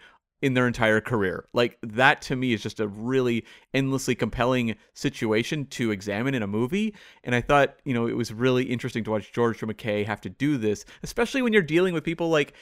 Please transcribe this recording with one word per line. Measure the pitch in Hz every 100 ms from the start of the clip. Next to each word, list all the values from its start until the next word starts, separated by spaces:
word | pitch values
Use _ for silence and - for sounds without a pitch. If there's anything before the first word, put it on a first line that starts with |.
| - _ _ _
in | 139
their | 127 123
entire | 117 110 107
career. | - 117 95 87 -
Like, | 120 120 -
that | 117 107 135 -
to | -
me | 131 127
is | 110
just | 110 -
a | 107
really | 101 117 131 123 117 - - _
endlessly | 131 135 135 - 123
compelling | 113 131 123 127 117 104 _
situation | - 147 - 113 107 120 156 135
to | - 113
examine | 104 101 101 135
in | 131
a | 101
movie. | 104 127 196 214 - - -
And | -
I | 120
thought, | - 143 135 -
you | -
know, | 120 117
it | 117
was | 117
really | 107 127 127
interesting | 127 120 127 120
to | 104
watch | 110 98
George | - 117 107
McKay | 110 104 113 104
have | 104 104
to | 101
do | 92 143 143
this, | 107 101 - -
especially | - - 233 269
when | 240
you're | 214
dealing | 151 160 185
with | 165
people | 151 165 165
like | 156 143 -